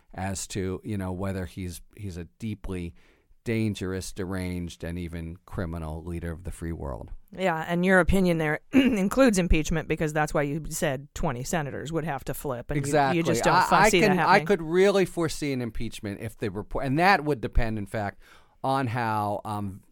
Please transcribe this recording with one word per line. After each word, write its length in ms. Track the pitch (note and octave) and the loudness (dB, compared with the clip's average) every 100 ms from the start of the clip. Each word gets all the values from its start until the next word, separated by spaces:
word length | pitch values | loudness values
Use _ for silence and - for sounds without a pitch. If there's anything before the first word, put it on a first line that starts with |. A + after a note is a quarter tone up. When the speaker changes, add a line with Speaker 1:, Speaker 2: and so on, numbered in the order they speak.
| _ | _
Speaker 1:
as 340 | - F#2+ F#2+ - | -10 -8 -6 -8
to, 320 | G#2+ F#2 F#2 - | -6 -4 -6 -6
you 120 | G2+ | -6
know, 140 | F#2 | -6
whether 340 | F2+ G2 F#2+ F2+ | -6 -4 -4 -6
he's, 360 | - F2+ E2+ - - | -8 -10 -10 -16 -14
he's 180 | G2+ F2 | -12 -10
a 80 | E2 - | -12 -10
deeply 560 | A2 G#2 - F2+ E2+ - _ _ _ _ | -8 -8 -8 -8 -8 -12 _ _ _ _
dangerous, 680 | - A2+ A2 G2 F#2 F#2+ - | -4 0 0 -2 -4 -4 -6
deranged, 680 | - F#2 F#2+ F2+ F2+ E2+ - E2 | -8 -6 -4 -4 -4 -6 -8 -8
and 120 | F2 | -6
even 380 | E2+ E2+ E2 E2+ - | -8 -8 -10 -12 -10
criminal 560 | - E2+ E2+ D#2+ D#2+ E2+ | -6 -6 -6 -6 -8 -8
leader 260 | E2+ E2+ | -8 -8
of 140 | D#2+ F#2 | -8 -10
the 60 | |
free 200 | - E2 | -8 -8
world. 400 | E2 D2 A1+ - - - - | -6 -8 -10 -10 -14 -14 -4
Speaker 2:
Yeah, 280 | F#3 D#3+ - | -2 -2 -2
and 180 | E3+ F#3 | 0 6
your 140 | F#3+ | 6
opinion 380 | E3 F#3+ F3+ D#3+ | 6 4 4 2
there 240 | D#3 D3+ - | 0 -2 0
<clears throat> 60 | |
includes 640 | C4+ C4+ G#3 F#3 B3+ C4+ F#3+ | 4 4 4 2 6 6 6
impeachment 520 | E3+ E3 D3 D#3+ B2+ | 4 4 2 -2 0
because 240 | D#3 D#3 | -2 0
that's 200 | D3+ D3+ | 0 0
why 100 | D#3+ | 0
you 200 | C#3+ D#3 D3+ | 0 -2 -6
said 400 | D#3 D#3+ C3+ C#3+ | -2 -2 -2 -6
twenty 300 | - E3 A#2+ | -4 -4 -4
senators 480 | C3 E3+ C#3+ G2+ B2+ | -4 -4 -4 -8 -6
would 140 | D#3+ D#3 | -4 -4
have 180 | C3+ - | -6 -6
to 80 | |
flip, 380 | C3 D3 A#2+ - | -6 -6 -6 -4
and 60 | D3 | -4
you, 20 | |
Speaker 1:
Exactly. 380 | C#3 D3+ C3+ E3 | 2 2 4 2
Speaker 2:
you 60 | |
just 200 | E3+ A#2 | 2 2
don't 120 | - - | 4 4
Speaker 1:
I, 80 | |
Speaker 2:
foresee 340 | - F#3+ G#3+ F#3+ | 4 6 6 6
Speaker 1:
I 100 | - | 4
can, 80 | F3+ | 4
Speaker 2:
that 100 | D#3+ | 6
Speaker 1:
I 60 | |
Speaker 2:
happening. 140 | G3 F3 | 6 4
Speaker 1:
could 160 | F#3+ | 0
really 420 | D#3 F3+ G3+ G3 | 2 4 6 6
foresee 480 | F3+ - E3 - D3 | 2 0 -2 -2 -4
an 100 | B2+ | -2
impeachment 600 | B2 - A2+ - G#2 G2+ | -4 -4 -6 -6 -8 -8
if 160 | G#2+ - | -10 -6
the 120 | A2 | -6
report, 360 | F#2+ - C3 C3+ | -4 -6 -4 0
and 120 | D3 | 4
that 280 | F#3 F#3 D3+ | 4 4 2
would 160 | B2+ | -2
depend, 360 | A#2+ - A2+ A2 | 0 2 2 0
in 80 | G2 | -4
fact, 360 | A2+ G2+ - - - _ _ | -4 -4 -6 -16 -20 _ _
on 240 | C3+ C3+ C3 | -2 0 0
how, 520 | B2 A2+ G#2+ G#2 G#2 G#2+ | -2 0 0 0 -2 -4
um, 360 | G#2 G2+ G2 - | -6 -6 -10 -16